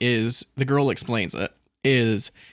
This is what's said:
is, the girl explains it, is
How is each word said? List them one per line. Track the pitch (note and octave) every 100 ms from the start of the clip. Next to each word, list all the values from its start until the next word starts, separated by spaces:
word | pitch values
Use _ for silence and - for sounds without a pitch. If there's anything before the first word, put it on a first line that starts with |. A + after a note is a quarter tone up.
is, | B2 A#2 A2+ B2+ - -
the |
girl | C3+ C#3+ C#3
explains | G#2 - A2+ F2
it, | - F#2+ _ _ _
is | C3+ C3 A2+ G#2 - - -